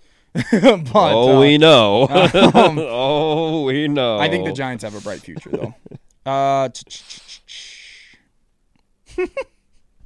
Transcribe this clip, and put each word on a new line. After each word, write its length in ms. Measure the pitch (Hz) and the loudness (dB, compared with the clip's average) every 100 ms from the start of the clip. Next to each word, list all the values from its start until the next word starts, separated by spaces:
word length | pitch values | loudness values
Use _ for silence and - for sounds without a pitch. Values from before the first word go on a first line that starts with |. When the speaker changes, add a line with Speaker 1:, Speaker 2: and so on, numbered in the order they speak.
| _ _ _ | _ _ _
Speaker 1:
<laughs> 180 | - - | -10 -4
But, 400 | 196 220 196 135 208 | 2 4 2 0 0
Speaker 2:
Oh, 420 | 165 110 127 131 | 2 2 4 4
Speaker 1:
uh, 20 | |
Speaker 2:
we 160 | 139 147 | 4 6
know. 500 | 160 135 107 104 135 | 6 6 4 2 0
<laughs> 460 | 185 175 - - | 2 2 4 4
Speaker 1:
um, 240 | - 190 156 | 4 2 0
Speaker 2:
Oh, 840 | 147 117 135 147 156 151 160 160 | -6 -4 -2 -2 -2 -2 -4 -4
we 240 | 135 139 151 | -2 -2 -2
know. 300 | 143 123 107 | -2 -2 -2
Speaker 1:
I 100 | 156 | -2
think 160 | 180 95 | -4 -6
the 80 | |
Giants 300 | 127 131 120 | -8 -8 -10
have 120 | 113 104 | -12 -14
a 60 | |
bright 180 | 104 92 | -14 -14
future, 280 | - 80 - | -14 -18 -12
though. 240 | 143 110 - | -10 -10 -14
Speaker 2:
<laughs> 520 | - 135 _ _ 135 | -20 -20 _ _ -8
Speaker 1:
Uh, 380 | 135 139 135 131 | -4 -2 -2 -4
ch-, 140 | - - | -10 -20
ch-, 560 | - - - - - _ | -20 -20 -20 -20 -20 _
ch-, 0 | - - - - - _ _ _ _ _ _ _ _ _ _ _ - | -20 -20 -20 -20 -20 _ _ _ _ _ _ _ _ _ _ _ -10
ch- 20 | |
<laughs> 120 | 359 - - _ _ _ _ _ | -10 -10 -16 _ _ _ _ _